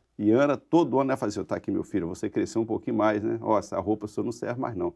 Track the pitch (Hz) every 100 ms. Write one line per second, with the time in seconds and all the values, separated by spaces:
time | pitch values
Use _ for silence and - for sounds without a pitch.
0 | _ - 104 120 143 131 - 165 147 131
1 | 135 131 104 101 - 98 - 92 87 101
2 | 85 90 104 107 98 113 113 104 - 110
3 | 107 107 110 117 113 104 - 95 98 107
4 | 104 - 113 113 107 123 123 95 87